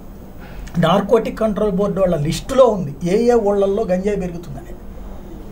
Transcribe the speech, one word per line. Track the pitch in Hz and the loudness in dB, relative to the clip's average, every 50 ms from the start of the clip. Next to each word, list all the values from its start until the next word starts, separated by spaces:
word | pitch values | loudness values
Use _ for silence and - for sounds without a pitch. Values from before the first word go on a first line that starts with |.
| - - - - - - - - - - - - - - - 170 | -14 -16 -14 -14 -16 -14 -14 -14 -14 -14 -12 -12 -12 -4 0 2
Narcotic | 165 160 175 208 202 - 247 220 - 175 175 - | 4 4 4 4 4 4 2 2 2 0 -2 -2
control | 220 220 202 - 208 214 | -2 0 0 0 0 0
board | 185 180 202 202 170 190 | 2 2 0 0 2 2
వాళ్ళ | 190 180 170 | 2 2 2
లిస్టులో | 151 143 156 - - - - 269 254 262 | 0 0 0 -2 -2 -4 0 4 6 6
ఉంది | 233 214 185 156 139 139 - 175 170 | 6 6 2 -2 -6 -6 -6 -2 0
ఏ | 185 226 233 | 2 4 4
ఏ | 240 240 | 4 4
ఊళ్ళల్లో | 233 208 202 202 202 196 196 196 214 220 | 4 4 2 2 2 2 2 2 0 0
గంజాయి | 175 185 185 190 208 208 190 | 0 0 0 0 0 -2 -2
పెరుగుతుందనేది. | 180 180 170 170 - - 139 - - - - - - - - - - - - - - - - - - - | -4 -6 -8 -10 -12 -12 -12 -12 -12 -12 -14 -14 -14 -14 -14 -12 -12 -12 -12 -14 -14 -14 -14 -14 -10 2